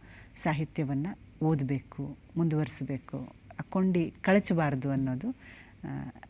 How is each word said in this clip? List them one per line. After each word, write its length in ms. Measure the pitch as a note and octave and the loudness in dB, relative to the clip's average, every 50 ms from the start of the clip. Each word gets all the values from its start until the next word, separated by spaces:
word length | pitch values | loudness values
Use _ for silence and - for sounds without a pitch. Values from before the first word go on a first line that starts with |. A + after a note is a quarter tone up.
| - - - - - - - | -14 -20 -20 -20 -20 -20 -12
ಸಾಹಿತ್ಯವನ್ನ 720 | - - E3+ D#3 C#3+ D#3 - - - D3+ C3 C#3 C3+ D3+ G3 - - - - - - D#3 | -2 0 0 0 0 -2 -4 -2 -4 -2 0 0 -2 -2 -4 -6 -10 -16 -16 -6 0 2
ಓದ್ಬೇಕು, 760 | D#3 D#3+ C3+ C3+ B2+ C#3+ B2+ - - - - C#3 D3 - - - - - | 2 2 2 2 0 0 -2 -4 -8 -10 -8 -8 -8 -10 -14 -16 -6 0
ಮುಂದುವರಿಸ್ಬೇಕು, 960 | E3+ E3+ D#3+ D#3 D3+ D3+ D3+ - - C#3 C3 C#3 B2+ - - - - B2+ - - - - - - - | 0 2 2 2 2 0 -2 -4 -8 -6 -6 -6 -6 -8 -8 -10 -10 -10 -10 -14 -20 -20 -20 -12 -12
ಆ 40 | - - | -10 -2
ಕೊಂಡಿ 440 | - F#3+ F#3+ F#3+ F3 F3 E3 - - - | 0 2 4 4 4 2 0 0 -4 -2
ಕಳಚಬಾರ್ದು 680 | - G3 F#3+ G#3 G3 - F#3 E3 D#3 C#3+ C#3 C3 D3 C#3 | 2 6 6 6 6 4 2 2 2 2 0 0 0 0
ಅನ್ನೋದು, 380 | C3+ C3+ C3+ C3 B2+ C3 G3 B3 | 0 0 0 0 -2 -2 -4 -6
ಆ, 840 | C4 - - - - - - - - - - C#3+ C3+ C#3 C#3 C3+ - - - | -6 -8 -14 -20 -20 -20 -20 -20 -20 -14 -10 -10 -8 -8 -10 -10 -14 -16 -18